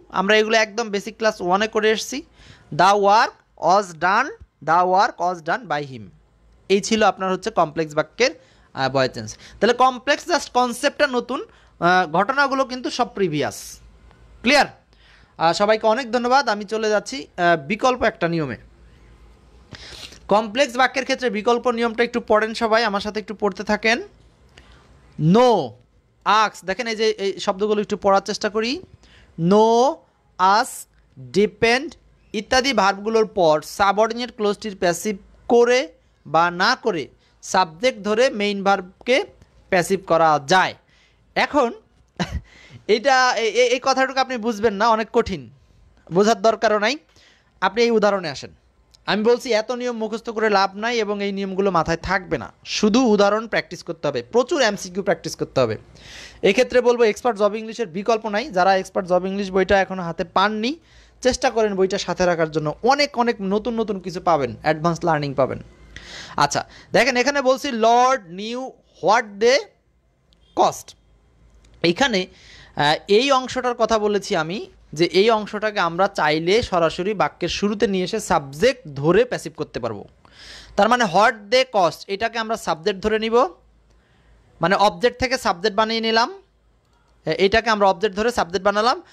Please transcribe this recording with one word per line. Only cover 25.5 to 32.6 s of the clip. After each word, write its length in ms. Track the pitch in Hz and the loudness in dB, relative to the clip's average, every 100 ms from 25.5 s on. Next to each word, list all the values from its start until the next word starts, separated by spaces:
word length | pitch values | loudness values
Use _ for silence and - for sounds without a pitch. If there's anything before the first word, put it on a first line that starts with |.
| 202 123 - _ _ _ _ 180 | 4 -2 -12 _ _ _ _ 0
ask, 400 | 214 208 - 175 | 2 2 -2 -6
দেখেন 220 | 190 233 | -6 -4
এই 80 | 220 | -2
যে 140 | 220 | -2
এই 300 | 214 196 180 | 0 -6 -4
শব্দগুলো 420 | 208 190 208 214 | -4 -2 -2 -2
একটু 160 | 208 208 | -2 -2
পড়ার 240 | 202 196 | 2 2
চেষ্টা 280 | 196 202 214 | 0 -6 -4
করি। 320 | 214 226 320 - - _ - _ - | -2 -4 -6 -12 -20 _ -20 _ -4
No, 540 | 165 208 226 233 269 320 _ _ _ - | 4 6 6 4 2 0 _ _ _ 0
ask, 480 | 185 208 254 - - _ _ - 127 175 | 2 4 0 -8 -20 _ _ -20 -4 0
depend 580 | 208 208 226 247 294 - _ _ _ | 0 0 0 0 -2 -16 _ _ _
ইত্যাদি 400 | 214 214 262 | -10 0 0